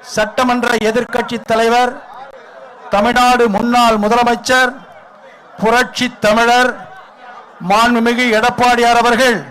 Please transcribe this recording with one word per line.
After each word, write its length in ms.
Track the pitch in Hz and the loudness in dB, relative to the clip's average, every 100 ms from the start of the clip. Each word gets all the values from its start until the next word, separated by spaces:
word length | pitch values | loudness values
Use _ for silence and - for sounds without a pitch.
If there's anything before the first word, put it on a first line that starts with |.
| - | -8
சட்டமன்ற 540 | - 214 214 247 247 240 233 214 | -6 -4 -2 -2 -2 -2 -2 -2
எதிர்க்கட்சி 480 | 226 240 247 226 233 - | -2 -4 -6 -6 -8 -4
தலைவர், 420 | 226 226 240 247 254 - - - - - - - - - | 0 2 2 0 -4 -18 -20 -20 -20 -20 -20 -20 -20 -6
தமிழ்நாடு 520 | 202 214 247 247 247 233 | -2 0 2 2 2 2
முன்னாள் 420 | 196 233 240 233 220 | 0 0 2 2 2
முதலமைச்சர், 680 | 208 233 240 233 233 254 254 262 - - - - - - - - | 0 0 0 -2 0 0 0 -4 -20 -20 -20 -20 -20 -20 -20 -6
புரட்சி 460 | 208 240 247 - 247 - | 0 0 -2 -4 -8 -2
தமிழர் 460 | 208 214 233 240 247 - - - - - - - - - 175 | 0 2 2 2 2 -4 -16 -20 -20 -20 -20 -20 -20 -14 -2
மாண்புமிகு 580 | 208 233 240 233 233 247 220 | 0 2 2 0 0 0 2
எடப்பாடியார் 600 | 240 - 247 240 233 240 | 0 0 0 2 2 2
அவர்கள் 360 | 233 226 254 214 139 | 2 2 2 0 -6